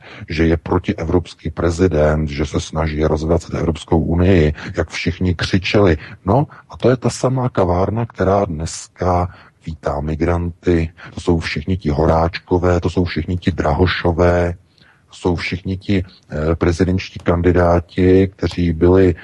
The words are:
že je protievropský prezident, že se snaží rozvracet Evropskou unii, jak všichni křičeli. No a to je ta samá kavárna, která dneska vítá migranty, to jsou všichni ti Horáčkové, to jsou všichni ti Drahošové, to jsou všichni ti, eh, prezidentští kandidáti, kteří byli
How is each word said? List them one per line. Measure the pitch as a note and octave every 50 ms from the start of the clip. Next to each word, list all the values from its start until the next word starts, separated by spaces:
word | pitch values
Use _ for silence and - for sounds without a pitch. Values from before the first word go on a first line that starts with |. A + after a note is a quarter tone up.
| - - - - G#2+ -
že | D#2+ D#2 E2
je | D#2+ D#2+ D#2
protievropský | - - - F2+ - - - - E2+ D#2+ F2 F2+ E2+ - - _ - E2
prezident, | D#2 - E2 E2+ E2 E2 F#2 F#2 D#2 D2+ D2+ D2+ D#2 D#2 D#2 D2
že | C#2+ C#2 D2+
se | D2+ - -
snaží | - - - D#2 D#2+ D#2+ D2+ D2+ D#2
rozvracet | D#2 D2+ D2+ D#2 D#2+ E2+ E2 - - -
Evropskou | C2+ - D#2+ D#2+ - - - - E2
unii, | D2+ D2 E2 F2 F2+ F2+ G2 F2 D#2 D2+ D2+ - - - - -
jak | E2 -
všichni | - - - F#2 E2+ - F#2 F#2 F2
křičeli. | - - F2 - F#2+ F2+ - - A2 G2+ F#2+ D#2+ D2+ - - - - -
No | F#2 G2+ C3 D3+ D3 - - - -
a | - -
to | - A2+
je | B2+ B2+
ta | - A#2+
samá | - - - C3 C3 C3 B2 B2
kavárna, | - - G2 F2 F2 F2 F#2+ G2+ G2+ A2+ A#2+
která | A2+ - - F#2+ F2+ G2 G2+ G2+
dneska | F2 E2 D2+ E2 E2 - - - - _ - - F#2 F2+ F2 F2+ F2 - - - - _ _ -
vítá | - D#2+ - - D2 C#2+ C#2+
migranty, | D2 D2+ D#2 D2+ E2 E2 F2 E2+ E2+ F2 E2+ _ - - F2 E2 E2 E2 - - - - -
to | -
jsou | - - F2 E2
všichni | D#2+ - - D#2 D2+ - F#2+ F2+
ti | - D2+
Horáčkové, | C#2+ C#2 D#2+ D#2+ E2 E2 E2 E2+ - - - - F#2 F2+ E2 F2+ F2+ F2
to | F2 F#2
jsou | E2 F#2+ F2+
všichni | E2+ - - D#2 - F#2 F2+
ti | - -
Drahošové, | E2 D2 - D#2 D2 D2 F2+ F2+ - - - F2 E2+ D#2 F2 F2 F2 F2 F2 F2 F2+ - _ _ _ _ _ _ _ _ _ _
to | -
jsou | - - F#2 F2
všichni | D#2+ - - - F2 - F#2+ F#2+ F#2
ti, | - - G2+ F#2+ F#2
eh, | - - _ _ - - D2 D2+ D#2+ E2
prezidentští | D#2+ - F2 F2 - F#2 F2 F2+ F#2 - - - -
kandidáti, | - - F2 F2 F2 F2+ F2 F#2 F2+ F2 E2+ F2 E2 - - - F#2 F#2 F#2 F#2+ F#2+ F#2
kteří | - - - E2 - - F2 E2+ E2
byli | D#2+ F2 F2 F#2 F#2+ F#2+ F#2 E2 -